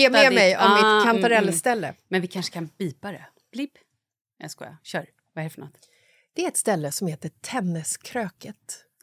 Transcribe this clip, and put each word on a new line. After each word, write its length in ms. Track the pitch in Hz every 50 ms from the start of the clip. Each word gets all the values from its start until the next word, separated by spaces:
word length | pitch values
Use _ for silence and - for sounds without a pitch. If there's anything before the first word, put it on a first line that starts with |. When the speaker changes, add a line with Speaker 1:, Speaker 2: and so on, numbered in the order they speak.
Speaker 1:
ge 100 | 269 254
med 160 | 254 - 277 262
Speaker 2:
ditt 40 | 254
Speaker 1:
mig 220 | 233 196 185 185
om 60 | -
Speaker 2:
ah, 120 | 196 196 202
Speaker 1:
mitt 300 | 208 214 214 214 214 208
kantarellställe. 800 | 233 226 226 240 233 233 220 190 175 165 165 - 254 240 220 165
Speaker 2:
mm, 80 | 135 -
mm. 100 | _ _ _
Men 120 | 185 185
vi 80 | 175 180
kanske 240 | - 190 170 -
kan 180 | - 175 165 151 - -
bipa 340 | 196 156 131 - - 202
det. 140 | 175 - - - _ _ _ _
Blipp. 200 | - 240 285 277 _ _ _ _ _ _ _ _ _ _ _ _ _ _
Jag 120 | 160 151
skojar. 260 | - - - - 156 151
Kör. 240 | _ - - 160 160 - _ _ _ _ _
Vad 100 | 165 156
är 40 | 160
det 60 | -
för 60 | -
något? 180 | 147 147 - _ _ _ _ _ _ _ _ _ _ _ _
Speaker 1:
Det 100 | 320 359
är 40 | 320
ett 80 | -
ställe 360 | - - - 196 160 147 143
som 160 | - - 202 165
heter 220 | 156 - - 156 - _
Tenneskröket. 1400 | - - 247 262 190 180 165 160 156 - - - - - - 247 214 175 - _ - - 214 - _ - - - _ _ _ _